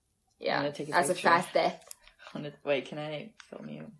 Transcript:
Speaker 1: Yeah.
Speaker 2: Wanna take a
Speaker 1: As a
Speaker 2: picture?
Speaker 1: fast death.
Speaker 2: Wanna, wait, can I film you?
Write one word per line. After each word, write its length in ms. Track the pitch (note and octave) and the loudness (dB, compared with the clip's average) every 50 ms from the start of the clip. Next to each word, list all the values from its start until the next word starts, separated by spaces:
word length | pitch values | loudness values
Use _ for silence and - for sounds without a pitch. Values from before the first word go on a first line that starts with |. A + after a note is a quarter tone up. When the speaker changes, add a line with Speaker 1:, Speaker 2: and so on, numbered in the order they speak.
| _ _ _ _ _ _ _ _ | _ _ _ _ _ _ _ _
Speaker 1:
Yeah. 160 | - - B2 | -2 0 0
Speaker 2:
Wanna 160 | B2+ C#3 D3 D3 | 2 0 0 -2
take 160 | - D3 D3 | -4 -4 0
a 80 | C#3+ | 2
Speaker 1:
As 140 | F3 F3+ - | 2 2 2
a 20 | F3+ | 2
Speaker 2:
picture? 160 | - - F3+ | 2 4 6
Speaker 1:
fast 240 | E3+ F3 F3+ - - | 6 6 4 2 2
death. 300 | E3+ - - F#3 - - - - - _ - - _ - - - | 2 2 2 0 -4 -10 -16 -16 -16 _ -20 -20 _ -18 -12 -10
Speaker 2:
Wanna, 180 | D3+ D3+ D3 D3 - - | -8 -8 -8 -10 -6 -2
wait, 220 | C#3+ C#3+ C3+ B2+ | 0 0 0 0
can 120 | - D3+ D3+ | -4 -8 -8
I 320 | D3+ D3+ D#3 D3 - - - - - - | -8 -8 -8 -8 -10 -12 -16 -20 -20 -16
film 200 | - - - D2+ | -16 -14 -12 -12
you? 180 | - - - - - | -12 -12 -14 -14 -18